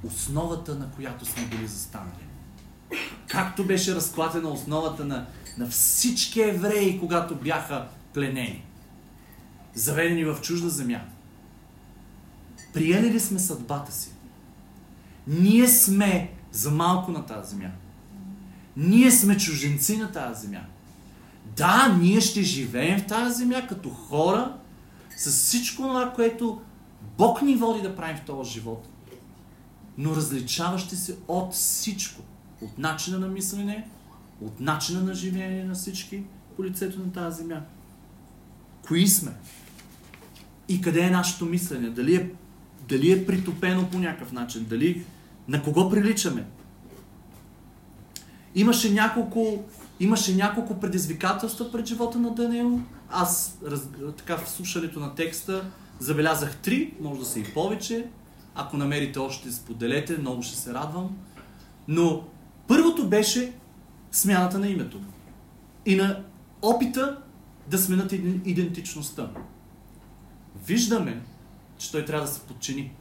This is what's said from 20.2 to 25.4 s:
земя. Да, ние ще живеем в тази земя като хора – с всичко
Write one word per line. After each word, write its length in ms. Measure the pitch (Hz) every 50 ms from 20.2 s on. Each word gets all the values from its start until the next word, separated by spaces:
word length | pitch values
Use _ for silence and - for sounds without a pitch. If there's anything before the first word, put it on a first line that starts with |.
| 131 120 113 110 107
земя. 140 | 101 98 90 - - - - - - - - - - - - - - - - - 107 107
Да, 400 | - 160 175 196 240 269 254 190 175
ние 200 | 170 180 202 226
ще 220 | - - - 208
живеем 560 | 185 147 139 135 127 110 113 123 143 170 196 196
в 80 | 196
тази 320 | 196 214 226 247 247 233 233
земя 280 | 247 247 247 254 247 -
като 220 | 190 - - -
хора – 640 | 127 - - - 143 151 160 180 202 226 254 254 - - - - - - - - - - - - -
с 140 | - - 147
всичко 520 | 139 -